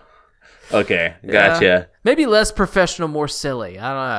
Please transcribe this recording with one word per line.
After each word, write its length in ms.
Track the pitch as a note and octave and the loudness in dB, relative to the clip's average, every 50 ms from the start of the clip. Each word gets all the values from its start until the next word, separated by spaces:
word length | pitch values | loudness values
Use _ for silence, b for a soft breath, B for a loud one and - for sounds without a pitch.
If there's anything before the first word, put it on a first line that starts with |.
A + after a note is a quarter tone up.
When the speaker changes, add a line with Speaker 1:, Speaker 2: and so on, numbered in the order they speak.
| _ _ _ _ _ _ _ _ B B B B B B - | _ _ _ _ _ _ _ _ B B B B B B -2
Speaker 1:
okay, 420 | G#2+ G2+ - G2+ F2 E2+ E2 E2 - - | 0 0 2 0 0 0 -2 -6 -8 -8
Speaker 2:
Yeah. 80 | - - G#2 G2+ | 0 2 4 4
Speaker 1:
gotcha. 420 | G2+ E3 E3 G#2 F#2+ F2+ F2+ F2 _ _ _ - | 4 4 4 2 4 2 2 0 _ _ _ 0
Speaker 2:
Maybe 220 | A3 C4 D#4+ D#4 | 0 2 2 2
less 260 | B3 G#3+ G#3+ A3 - | 2 4 2 2 0
professional, 560 | - - G3 F3+ - G3 F3+ E3 - - E3+ | 0 -2 -2 0 2 0 0 0 -2 -6 -6
more 200 | D#3 D3 D3+ D3 C#3 | -6 -4 -4 -4 -4
silly. 500 | - - - C#3+ C3 B2 G#2+ F2+ F2+ F#2 | -6 -6 -6 -6 -6 -6 -8 -10 -12 -10
I 80 | G#2+ B2+ C3+ C3+ C3 B2+ A#2 | -8 -8 -6 -6 -6 -4 -6